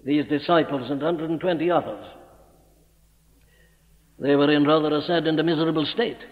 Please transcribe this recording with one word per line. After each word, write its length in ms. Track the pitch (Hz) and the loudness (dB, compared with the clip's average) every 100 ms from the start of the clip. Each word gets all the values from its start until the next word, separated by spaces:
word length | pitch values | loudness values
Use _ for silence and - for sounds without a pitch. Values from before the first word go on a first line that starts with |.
these 220 | - 147 143 | 0 -2 0
disciples 640 | 143 - 170 147 143 120 | -4 2 2 2 -2 -4
and 120 | 143 | -4
hundred 280 | 147 175 160 | -2 -4 -4
and 100 | 160 | -4
twenty 300 | 175 165 165 | -2 -2 0
others. 340 | 170 131 101 - - - - _ _ _ _ _ _ _ _ _ _ _ _ _ _ _ _ _ _ | 0 -2 -10 -14 -20 -20 -20 _ _ _ _ _ _ _ _ _ _ _ _ _ _ _ _ _ _
They 160 | 131 143 | 0 4
were 140 | 143 | 4
in 140 | 147 | 4
rather 300 | 147 156 151 | 4 4 2
a 80 | 151 | -2
sad 240 | 147 170 156 | 0 -2 0
and 120 | 156 | 0
a 40 | |
miserable 440 | 156 160 160 160 147 | 0 0 0 0 -4
state. 320 | - 233 - - | -2 -4 -6 -18